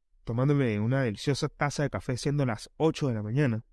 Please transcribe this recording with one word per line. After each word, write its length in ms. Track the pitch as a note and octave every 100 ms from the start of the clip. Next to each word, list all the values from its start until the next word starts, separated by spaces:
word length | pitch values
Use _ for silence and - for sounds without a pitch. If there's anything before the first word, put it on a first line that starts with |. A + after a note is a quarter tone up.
| _ _
tomándome 560 | - A#2 C3+ C#3+ B2+ G#2
una 220 | A2 C3+
deliciosa 460 | B2+ G2+ - C3+ D3+
taza 360 | - D3 -
de 60 | C#3+
café 260 | - - B2
siendo 280 | D3 C#3+
las 260 | C3 G#2+ - -
ocho 300 | D#3 D#3 C#3+
de 80 |
la 80 | A2
mañana. 420 | G#2+ B2 C#3+ A2 -